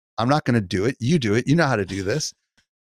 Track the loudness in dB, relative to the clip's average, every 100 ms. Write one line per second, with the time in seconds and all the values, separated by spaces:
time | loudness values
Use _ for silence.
0 | _ -4 0 0 2 0 0 -2 -2 -2
1 | 0 0 2 0 2 2 2 0 -2 -4
2 | -4 -4 -6 -12 _ _ _ _ _